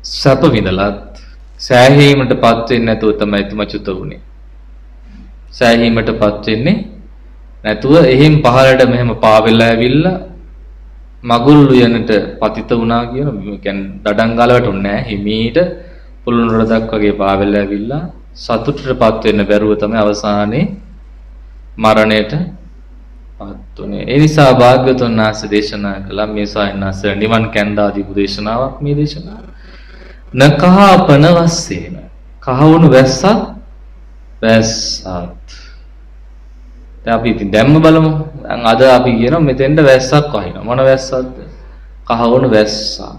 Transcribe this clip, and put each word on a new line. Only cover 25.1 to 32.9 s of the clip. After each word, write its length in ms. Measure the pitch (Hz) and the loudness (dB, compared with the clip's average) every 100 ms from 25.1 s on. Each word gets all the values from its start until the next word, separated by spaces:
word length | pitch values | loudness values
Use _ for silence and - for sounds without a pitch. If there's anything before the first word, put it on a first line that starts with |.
වහන්සේ 360 | 113 110 110 107 | 0 -2 -2 -4
දේශනා 500 | 104 104 107 101 98 | -2 -2 -6 -8 -8
කළා, 280 | 98 98 107 | -10 -8 -6
මේ 180 | 107 101 | -6 -6
ස්වාමීන් 360 | 107 101 98 | -4 -4 -4
වහන්සේ 340 | 95 95 101 98 | -8 -4 -6 -4
නිවන් 300 | 107 113 110 | -2 -2 -2
කැන්දා 400 | 107 104 104 104 | -4 -4 -2 -2
දීපු 240 | 98 95 98 | -2 -6 -4
දේශනාවක් 600 | 98 - 104 117 131 - | -4 -6 -6 -6 -6 -6
මේ 180 | 143 143 | -6 -4
දේශනාව. 500 | 151 - 180 220 - - - - - - - - - | -4 -6 -16 -18 -20 -20 -20 -20 -20 -20 -20 -20 -10
"නකහපන 960 | 127 143 147 180 190 202 185 - 143 160 | 2 4 4 4 6 6 4 4 4 6
වස්සේන." 640 | 170 170 - - 90 85 90 - - - - | 4 2 -2 -8 -10 -10 -16 -18 -20 -20 -14
කහවණු 440 | - 127 156 165 | -6 2 4 6
වැස්සත්, 360 | 160 | 6